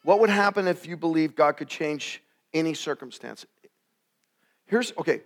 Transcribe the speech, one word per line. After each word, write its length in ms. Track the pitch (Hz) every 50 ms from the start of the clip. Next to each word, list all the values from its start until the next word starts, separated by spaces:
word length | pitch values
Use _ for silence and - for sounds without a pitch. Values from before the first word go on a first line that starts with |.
| -
What 160 | 156 196 208
would 100 | 226 208
happen 380 | 202 202 202 202 202 202 190
if 180 | 180 175 180 -
you 100 | 160 175
believed 400 | 151 165 165 160 160 156 151 -
God 220 | - 151 147 151
could 120 | - 151 -
change 520 | - - 160 151 151 139 - - - - _ _ _ _ _ _ -
any 220 | 160 160 160 151
circumstance? 720 | - - 156 139 - 135 123 - - - 120 110 - - _ _ _ _ _ _ _ _ _ _ _ _ _ _ _ _ _ _ _ _ _ _ _ _
Here's, 280 | - 196 240 247 - - -
okay, 240 | 151 160 139 107 -